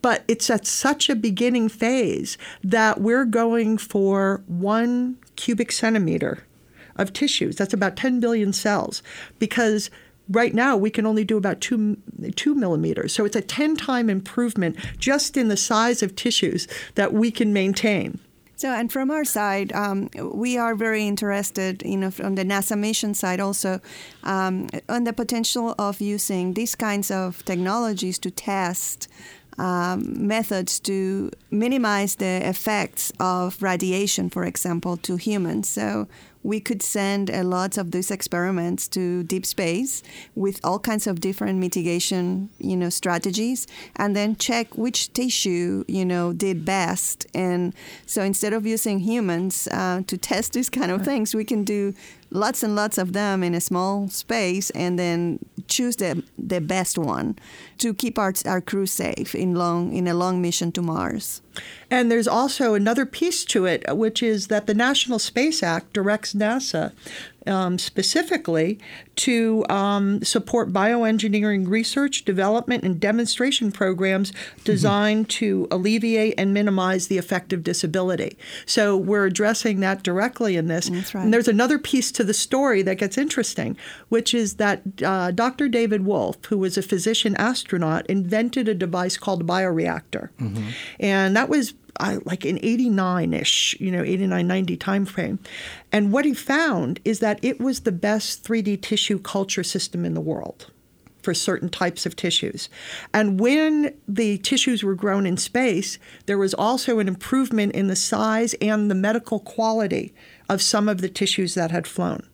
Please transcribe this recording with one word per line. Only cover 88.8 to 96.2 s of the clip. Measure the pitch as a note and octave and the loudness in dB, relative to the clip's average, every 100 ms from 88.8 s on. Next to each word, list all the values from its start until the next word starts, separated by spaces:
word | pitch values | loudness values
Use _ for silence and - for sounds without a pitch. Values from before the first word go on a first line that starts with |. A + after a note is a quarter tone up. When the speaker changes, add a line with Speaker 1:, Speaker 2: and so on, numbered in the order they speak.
| F3+ F3+ F3+ - | 0 0 -2 -2
Speaker 1:
called | - F#3 | -2 -2
a | |
bioreactor. | E3 F#3 F#3+ D#3+ E3+ D#3+ - - - - | 0 2 2 2 0 -2 -6 -8 -8 -6
Speaker 3:
Mm-hmm. | A#2 G#2 G#2+ A#2+ - - | -4 -4 -6 -8 -12 -4
Speaker 1:
And | G3 G3 F#3+ G3+ | 0 2 4 4
that | C4 | 4
was, | D4+ A#3 - - - | 2 0 -6 -16 -4
I, | G3 G3+ | -2 -2
like, | - F3+ - | -4 -4 -2
in | F#3+ | 0
eighty-nine-ish, | - A#3 B3 G3 F#3 F3+ E3 D#3+ - - - - | 0 2 2 2 2 2 2 0 0 0 0 -2
you | F#3+ | -2
know, | F3+ | 0
eighty-nine, | E3 F#3 G3 F3+ F3 | 0 0 2 2 2
ninety | F#3 F#3 F3 | 2 0 -2
time | - G3 | 0 0
frame. | G3 - C#3+ G3 - - - - - | 0 -2 -4 -4 -8 -14 -14 -16 -2
And | G#3 G#3 | 2 4
what | A#3 | 4